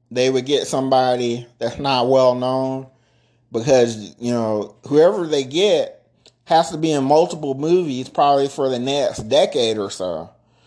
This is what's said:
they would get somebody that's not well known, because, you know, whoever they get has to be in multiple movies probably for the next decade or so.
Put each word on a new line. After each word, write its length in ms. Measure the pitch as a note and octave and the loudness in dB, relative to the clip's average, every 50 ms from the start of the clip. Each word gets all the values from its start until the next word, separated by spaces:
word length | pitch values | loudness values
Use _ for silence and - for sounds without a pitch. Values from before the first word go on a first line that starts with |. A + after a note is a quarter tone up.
| _ _ | _ _
they 180 | A#2 B2+ B2+ C3 | -2 0 0 2
would 160 | C3 C3 B2 | 2 0 0
get 220 | C3+ D3 B2+ - | 0 -2 -2 -2
somebody 800 | - - C3+ C3 C3+ C3 C3 B2+ B2+ B2 B2 B2 A#2+ A#2 B2 A#2+ - _ | -2 -4 -4 0 2 2 2 2 2 0 0 -2 -2 -4 -6 -8 -14 _
that's 220 | _ A#2 A#2 - - | _ -6 -6 -6 -6
not 280 | C#3+ C#3 C3+ B2+ A#2+ | -4 -2 0 0 2
well 280 | B2+ C3+ C3 C3 B2+ B2 | 2 4 4 4 4 2
known, 520 | B2+ B2+ B2+ C3 C3 C3 C3 C3 C3 C3+ - _ _ _ _ _ _ _ _ _ _ _ _ | 2 -2 -2 -2 -2 -2 -4 -6 -8 -10 -14 _ _ _ _ _ _ _ _ _ _ _ _
because, 640 | - A#2 A2+ C#3+ C3+ B2+ A#2+ A#2 A2+ G#2+ G#2 F2+ - _ | -8 -4 0 4 4 4 4 2 0 -6 -12 -14 -14 _
you 120 | A#2 A#2+ | -4 -4
know, 440 | A#2+ A#2+ A#2 A2 G#2+ G#2 G2+ - - _ _ | -2 -2 0 -2 -2 -2 -4 -6 -12 _ _
whoever 380 | A#2 C3+ D3+ D#3+ F3+ G#3 G#3 F3 | 0 4 4 6 6 4 0 -2
they 180 | D#3+ D3+ C#3+ C3+ | -2 -2 -2 -2
get 640 | B2+ C3+ E3 G3 G#3+ F3+ D3+ A#2+ - - - _ _ _ _ _ - _ _ _ | -2 -2 0 2 2 2 0 0 -4 -8 -16 _ _ _ _ _ -20 _ _ _
has 240 | - E3+ D#3+ E3+ - | 0 2 2 2 0
to 80 | F3 | -4
be 140 | D#3 D#3+ D#3+ | -4 -2 0
in 120 | D#3 C#3+ C3 | 0 0 2
multiple 520 | C3+ D3 D#3 E3+ F3 F3 D#3+ D3+ C#3+ C3 | 4 4 4 4 2 -2 -6 -6 -6 -6
movies 520 | C3+ C#3+ D#3+ F3 F#3 F3+ D3+ C3 B2+ C3 | -4 0 2 2 2 2 -2 -6 -6 -8
probably 400 | - - - D3 C#3+ C#3+ C#3 C#3 | -6 -2 2 2 4 4 2 2
for 220 | C#3 - - C#3 C3 | 0 -2 -2 -2 -2
the 100 | C3 A#2+ | -2 -2
next 480 | B2 C3+ C#3 C#3+ C3 - - - A2+ | -4 -2 -2 -2 -2 -2 -4 -6 -4
decade 520 | G#2+ C3 D3 F3+ C#3 - D3 A#2+ A2+ A2 G#2+ | 0 2 2 2 2 0 0 0 0 -2 -2
or 100 | G2+ G2 | -4 -6
so. 400 | - - F#2 F#2 E2 D#2 D#2+ F2 _ _ _ _ _ _ _ | -6 -6 -6 -6 -6 -8 -10 -14 _ _ _ _ _ _ _